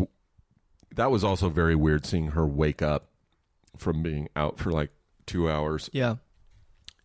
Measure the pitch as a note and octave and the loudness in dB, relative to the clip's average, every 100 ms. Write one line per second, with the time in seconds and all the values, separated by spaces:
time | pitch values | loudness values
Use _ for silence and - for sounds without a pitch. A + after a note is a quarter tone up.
0 | F#2 _ _ _ _ _ _ _ _ - | 0 _ _ _ _ _ _ _ _ -2
1 | C3 A2 G2+ F#2 F#2 D#2+ E2 D#2+ D#2 D2+ | 2 2 2 0 0 2 4 4 4 2
2 | - F2 D#2 D#2+ D#2 C#2+ D2+ - D2+ D2 | 0 -2 -2 0 0 2 0 0 -2 -2
3 | - _ _ _ _ _ _ - F2+ D#2 | -6 _ _ _ _ _ _ -8 -4 -2
4 | E2 D2 D2 D2+ D2+ - F#2 D#2+ D2 _ | -2 -4 -6 -4 -4 -4 -4 -2 -4 _
5 | _ _ - F2+ E2 D2+ D2+ D#2 - C3+ | _ _ -8 -2 0 0 -2 -4 -6 -4
6 | A#2+ A#2 - _ _ - _ _ - - | -2 -4 -10 _ _ -20 _ _ -20 -18